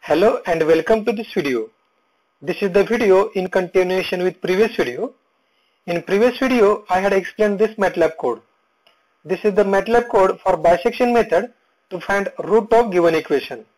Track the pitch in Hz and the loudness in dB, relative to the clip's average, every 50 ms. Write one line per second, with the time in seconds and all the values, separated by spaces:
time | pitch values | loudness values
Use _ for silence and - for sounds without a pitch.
0 | - - 151 160 185 220 269 247 - - 175 165 160 151 165 165 160 - 220 226 | -2 -2 0 2 2 2 2 0 -4 -4 -2 -2 2 2 2 2 2 0 0 0
1 | 208 240 226 208 226 - - 220 - 143 131 117 110 113 _ _ _ _ _ _ | 0 -4 -4 -4 -6 -6 -6 -4 -4 -2 -4 -4 -6 -8 _ _ _ _ _ _
2 | _ _ _ _ _ _ _ _ - 143 180 - 208 196 175 202 196 - 226 233 | _ _ _ _ _ _ _ _ -10 -10 -6 -4 -4 0 2 2 2 2 0 0
3 | 240 202 185 185 202 226 - 196 180 185 - 190 185 175 _ 190 185 180 185 185 | 2 4 4 4 4 0 -2 -6 -6 -2 -2 -2 -4 0 _ 0 0 0 0 -4
4 | 185 - - 180 180 185 180 _ - 175 185 185 220 226 - - 175 123 120 135 | -4 -4 -6 -4 -4 -4 -4 _ -4 -4 0 0 0 0 0 -4 -4 -4 -4 -8
5 | 202 277 - _ _ _ _ _ _ _ _ _ _ _ _ _ _ - 170 170 | -10 -10 -10 _ _ _ _ _ _ _ _ _ _ _ _ _ _ -6 -6 -6
6 | 165 - 180 202 220 254 247 247 269 262 254 240 208 196 208 202 - _ 185 185 | -4 -2 0 2 2 2 0 0 -2 0 2 4 4 4 2 0 -2 _ -2 0
7 | 190 202 196 190 180 - - - 214 208 202 190 - 196 214 - 196 180 170 180 | 0 2 0 0 -2 -4 -4 -2 -2 0 0 0 0 -2 0 -2 -2 -2 0 0
8 | 165 160 160 - - 127 117 107 _ _ _ _ _ _ _ _ _ _ _ _ | 0 -2 -2 -4 -6 -6 -6 -6 _ _ _ _ _ _ _ _ _ _ _ _
9 | _ _ _ _ _ 151 185 180 - 214 190 196 202 196 196 196 190 220 226 240 | _ _ _ _ _ -8 -8 -2 -2 -2 2 2 0 2 2 -2 0 2 2 0
10 | 233 240 - 214 190 190 185 - _ 190 190 165 156 170 175 175 - 240 214 - | 0 2 2 2 2 2 0 -2 _ -2 -2 2 4 2 2 4 2 -4 -2 -2
11 | 254 240 240 233 220 220 165 170 208 247 _ _ _ _ _ _ _ _ - 180 | -2 0 2 0 0 2 0 -2 -2 -2 _ _ _ _ _ _ _ _ -12 -12
12 | 165 - 202 202 196 190 - - 160 151 196 226 220 214 233 226 240 226 180 180 | -6 -4 -4 -4 -4 -6 -8 -10 -4 0 2 0 2 4 2 2 2 2 0 2
13 | 170 170 160 160 151 - 156 135 - - 135 117 110 _ _ | 2 2 2 0 -2 0 -2 -2 -2 -4 -14 -14 -16 _ _